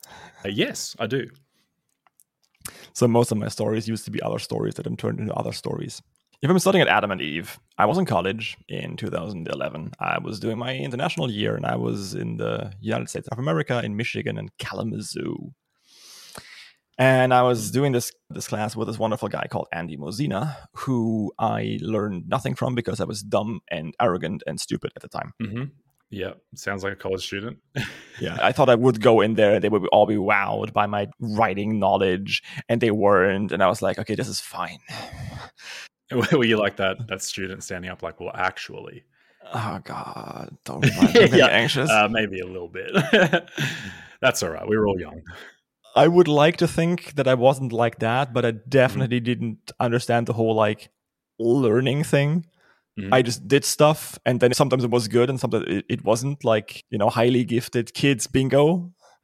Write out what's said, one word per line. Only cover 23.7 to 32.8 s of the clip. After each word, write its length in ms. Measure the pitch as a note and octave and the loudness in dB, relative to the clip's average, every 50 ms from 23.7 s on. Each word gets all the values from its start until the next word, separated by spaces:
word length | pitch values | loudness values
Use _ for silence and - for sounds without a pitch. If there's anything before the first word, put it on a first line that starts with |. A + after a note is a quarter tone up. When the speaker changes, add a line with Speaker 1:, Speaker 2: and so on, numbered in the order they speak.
Speaker 2:
and 240 | E2+ D#2+ D#2 D#2 - - | -8 -8 -8 -8 -4 -2
arrogant 440 | - F#2 F2 F2+ D2 D#2+ G#2 D2+ - | 0 0 0 0 -2 -4 -6 -6 -8
and 140 | D2 C#2+ - | -8 -8 -8
stupid 320 | - - - - - - - | -6 -6 -6 -6 -6 -8 -10
at 40 | - | -12
the 80 | - - | -18 -12
time. 240 | - - - - - - A2+ | -10 -10 -10 -10 -10 -10 -10
Speaker 1:
Mm-hmm. 220 | G2+ G#2+ A#2+ C3+ C#3 - _ _ _ _ _ _ - | -8 -8 -8 -10 -10 -14 _ _ _ _ _ _ -14
Yeah, 220 | G#2 G2 F2+ F#2 - - _ _ - | -10 -8 -8 -8 -10 -14 _ _ -18
sounds 300 | - - G2 G2+ F#2+ F#2+ | -12 -8 -6 -6 -4 -6
like 80 | G2 G2 | -6 -8
a 40 | |
college 280 | - - F#2+ F#2+ F#2 - | -6 -6 -4 -4 -4 -6
student. 340 | - G2+ G2 G#2 A#2 - - _ _ - | -6 -8 -8 -8 -8 -12 -14 _ _ -8
<laughs> 120 | - G#2 - - - - - - - | -8 -8 -8 -10 -16 -20 -20 -14 -10
Speaker 2:
Yeah, 160 | - - E2+ - - | -8 -6 -2 2 2
I 100 | G2+ - | 2 4
thought 160 | - C#3 B2+ | 4 6 6
I 60 | A#2+ | 6
would 260 | A2+ B2 C3 A#2 A2 | 6 6 4 4 6
go 220 | G#2+ B2+ A2+ G#2+ G2 | 6 6 8 8 6
in 100 | A2 A2+ | 4 4
there 180 | A2 G#2+ G2+ G#2+ | 4 6 6 6
and 100 | G2 F2 | 4 4
they 60 | G#2 | 2
would 160 | G#2+ G2+ F#2 - - | 2 2 2 6 6
all 120 | G#2 G#2 | 6 6
be 120 | G#2 G#2+ | 6 4
wowed 580 | G#2 F#2+ G#2 G#2 G2 G2 G2+ G#2+ G#2 G#2 G#2+ - | 0 2 2 2 2 2 0 -2 -4 -4 -2 0
by 100 | A2 G#2 | 0 0
my 240 | G2+ G#2 G#2 G#2 G#2 - - | 0 0 -4 -4 -4 -8 -8
writing 580 | A#2+ A2 G#2 G#2 A2+ G2+ F#2+ G2 G#2 G#2+ A2 G#2 | -8 -4 0 2 2 2 2 -2 -4 -2 -2 0
knowledge, 640 | G2 F#2+ G2 G2 G2 F#2+ F#2 G2 G2+ G2+ - - - - - - - - | 2 4 4 4 4 2 2 0 -2 -4 -6 -6 -6 -8 -16 -10 -4 -2
and 140 | A#2 A#2+ | 0 2